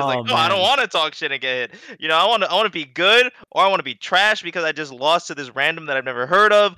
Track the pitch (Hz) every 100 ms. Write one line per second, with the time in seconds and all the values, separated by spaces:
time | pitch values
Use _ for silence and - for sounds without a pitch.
0 | 139 127 117 - 160 190 190 277 226 180
1 | 156 - 156 135 131 127 117 196 - 233
2 | 156 160 196 226 185 180 214 170 143 123
3 | 180 226 247 - - 151 190 190 135 117
4 | - 185 208 214 175 180 160 156 147 127
5 | 139 170 - 151 135 120 147 165 156 135
6 | 131 123 123 180 214 208 202